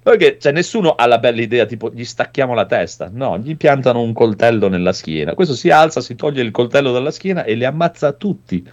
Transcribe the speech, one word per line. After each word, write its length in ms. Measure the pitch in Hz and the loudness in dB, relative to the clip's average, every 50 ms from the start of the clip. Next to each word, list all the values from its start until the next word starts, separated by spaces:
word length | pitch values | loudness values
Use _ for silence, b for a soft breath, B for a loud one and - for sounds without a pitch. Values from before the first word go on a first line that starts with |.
| - 110 | 2 2
perché, 300 | 147 147 165 143 139 - | 4 6 4 2 2 2
cioè, 120 | - 147 139 | 0 0 0
nessuno 420 | 165 175 - - 226 185 160 - | 0 -2 -2 -2 0 0 0 2
ha 100 | - 120 | 2 4
la 140 | 120 120 117 | 4 4 4
bella 240 | 120 123 117 113 117 | 2 0 0 0 -4
idea, 240 | 107 117 123 110 | -2 0 0 0
tipo, 240 | 110 120 113 113 113 - | 0 -2 -8 -8 -10 -8
"Gli 100 | 117 117 | -8 -14
stacchiamo 520 | - - - 123 - - - 135 127 120 | -14 -8 -8 -8 -6 -2 -4 -2 -2 0
la 100 | 110 98 | -2 -2
testa". 460 | - 127 107 85 85 - - 78 87 101 | 0 0 -2 -2 -4 -6 -12 -12 -12 -8
No, 240 | 123 135 117 85 95 | -6 -4 -4 -4 -4
gli 160 | 113 147 156 156 | -6 -8 -10 0
piantano 420 | - 151 139 135 123 127 120 120 | 2 2 2 4 2 0 2 2
un 140 | 117 113 113 | 0 -2 0
coltello 540 | - 117 113 104 98 117 117 113 107 101 98 | 2 2 2 2 2 2 2 4 4 2 0
nella 260 | 92 87 87 90 90 | 0 0 0 -2 -2
schiena. 400 | - - - 78 78 76 78 - | -4 -6 -8 -6 -4 -4 -4 -2
Questo 200 | - 185 151 131 | -2 0 -2 -2
si 140 | - - 170 | -2 2 4
alza, 320 | 160 156 160 160 - - | 6 6 4 4 2 -4
si 140 | 123 - 123 | -6 -6 -10
toglie 260 | - - 151 139 131 | -6 -4 -4 -2 -2
il 100 | 123 110 | -4 -4
coltello 420 | 98 - 123 117 - 139 139 131 123 | 0 -2 -2 2 2 0 2 2 0
dalla 180 | 123 131 151 | -2 -2 -4
schiena 340 | 156 - - 190 190 170 - | -6 -6 -6 -4 -4 -4 -2
e 80 | 113 110 | -2 -2
li 140 | 117 123 | -2 -2
ammazza 460 | 131 143 160 170 170 170 - 160 143 139 | -4 -2 0 -2 -2 -2 0 -2 -2 -2
tutti. 540 | _ - 202 165 - _ - 92 87 90 b | _ -4 -6 -6 -6 _ -8 -8 -8 -8 b